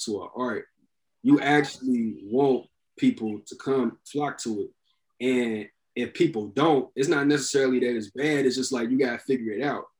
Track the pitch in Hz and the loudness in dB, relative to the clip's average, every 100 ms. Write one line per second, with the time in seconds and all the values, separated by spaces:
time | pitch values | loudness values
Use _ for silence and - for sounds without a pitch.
0 | - 98 - 117 123 107 - _ _ _ | -6 -6 -8 -8 -6 -6 -12 _ _ _
1 | _ _ 127 143 139 147 143 - 131 120 | _ _ 4 4 6 4 4 0 -2 0
2 | 110 - 98 127 139 123 - _ _ - | -2 -6 -2 2 4 2 -2 _ _ 2
3 | 127 - 110 104 - - 135 135 117 - | 2 2 -6 -6 -12 -12 -2 0 0 -4
4 | - 143 143 - 117 104 95 _ _ _ | -8 -4 -4 -6 -8 -6 -8 _ _ _
5 | _ - 123 127 117 107 101 _ _ 123 | _ -4 0 0 0 -4 -8 _ _ -6
6 | 117 - 165 110 101 135 160 139 - 131 | -6 0 0 0 -4 0 2 2 0 -4
7 | 139 147 143 143 - 139 131 127 123 113 | 0 2 2 0 0 0 2 2 0 -2
8 | 104 - 151 143 131 123 123 127 117 131 | -6 -4 -2 2 0 0 -4 -2 0 0
9 | 127 117 - 127 110 104 143 110 - | 0 -2 -2 -4 -2 -4 -4 -4 -10